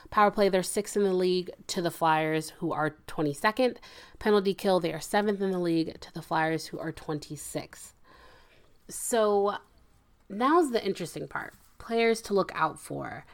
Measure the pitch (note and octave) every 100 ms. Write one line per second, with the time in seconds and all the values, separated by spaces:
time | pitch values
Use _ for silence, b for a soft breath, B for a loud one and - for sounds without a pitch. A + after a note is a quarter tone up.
0 | B - G#3 G#3 G3+ F#3 F3+ A3 G3+ G#3
1 | G3+ F#3 F3+ F3+ F3+ - - F#3+ E3+ -
2 | E3 D#3 D#3 D#3 D#3 - E3 - D#3 D3
3 | - - D3+ C#3+ G#3+ G#3+ B3 - B B
4 | B B G#3+ G#3 G3 F#3 G3+ F#3 D3 D#3
5 | - G#3 G#3 G3 G3 F#3 F3 E3 E3 -
6 | - F3 - D#3+ D#3+ D#3+ - - D#3+ D3+
7 | - D3+ - D3 - D3 - - - _
8 | b b b b b b b _ - -
9 | - A#3 G#3+ G3+ G3+ - - _ _ _
10 | _ _ _ G3 B3+ E4+ D4 A3+ G3 -
11 | E3+ D#3 D3 - - - - _ - A#3
12 | A3+ A3+ - G3 F3+ - D#3+ - - -
13 | - - -